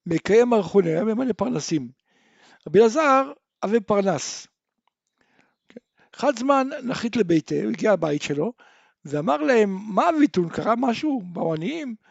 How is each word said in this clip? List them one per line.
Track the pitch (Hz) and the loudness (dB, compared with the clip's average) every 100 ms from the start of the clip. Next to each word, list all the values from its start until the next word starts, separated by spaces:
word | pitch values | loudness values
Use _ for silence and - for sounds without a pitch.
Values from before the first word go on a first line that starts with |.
| - | -4
מקיים | 165 - 220 240 | -4 2 4 4
ארכונה, | 226 170 202 170 | 2 2 2 2
היה | 160 | 0
ממנה | 220 220 262 | -2 -2 -2
פרנסים. | 202 196 247 - 160 123 - _ _ _ _ _ _ - | -2 -2 -4 -4 -4 -6 -16 _ _ _ _ _ _ 0
רבי | 165 | 4
אלעזר, | 226 262 302 269 269 - _ - | 4 4 2 2 0 -8 _ -8
הוה | 190 233 | 0 0
פרנס. | 196 208 196 151 - - - _ _ _ _ _ _ _ _ _ _ _ _ - _ _ _ | 2 0 2 -2 -6 -12 -18 _ _ _ _ _ _ _ _ _ _ _ _ -20 _ _ _
חד | - 277 226 | -4 -2 0
זמן | 262 277 262 - | 2 2 0 -6
נחית | 247 - 233 240 | -8 -6 -4 -2
לביתה, | 180 165 - | 2 0 0
הוא | 147 208 | -4 -4
הגיע | 226 220 | -2 0
הבית | 190 160 147 | 2 0 -4
שלו, | - 143 190 - _ _ _ _ 151 | -4 -4 -4 -6 _ _ _ _ -8
ואמר | 147 165 294 | -4 -2 0
להם, | 302 240 208 190 214 | 2 2 2 0 -4
"מה | 196 320 | 0 2
הוויתון, | 320 294 - 170 | 4 2 2 -2
קרה | - 165 233 | -2 -2 0
משהו? | 262 226 311 269 | 0 -2 -2 -4
באו | 180 170 165 | -6 -6 -4
עניים?" | 160 175 320 285 220 _ | -2 -4 -8 -10 -12 _